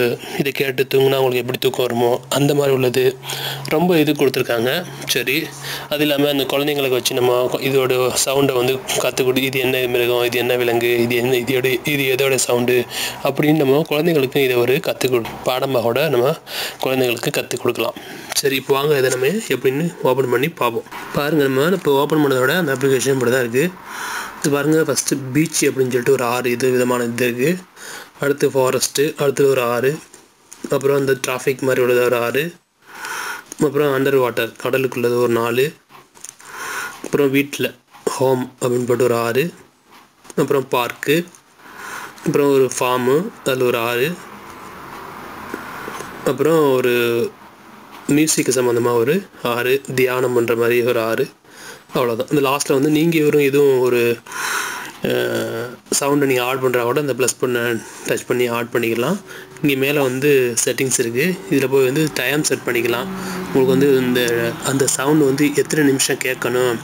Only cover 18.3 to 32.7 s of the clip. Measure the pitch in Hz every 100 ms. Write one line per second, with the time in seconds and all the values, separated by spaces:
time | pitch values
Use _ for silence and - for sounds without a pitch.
18.3 | - 143 135 123 139 147 139 127 127 131
19.3 | 214 - 127 131 135 165 - 139 135 127
20.3 | 123 156 - 123 113 - - - 156 143
21.3 | 156 135 131 156 185 156 139 143 156 143
22.3 | 131 131 139 156 131 139 131 131 135 117
23.3 | 131 120 127 175 - - - - - -
24.3 | - 160 143 143 160 147 123 - 143 131
25.3 | 131 160 - 143 127 127 123 120 131 120
26.3 | 123 123 120 127 123 123 123 120 120 123
27.3 | 120 143 180 - - - - - - 143
28.3 | 143 143 131 127 127 - - 151 - 143
29.3 | 127 139 131 120 120 131 160 - - _
30.3 | _ _ - - 139 139 143 135 127 135
31.3 | 127 147 131 131 131 123 123 123 120 120
32.3 | 127 170 - _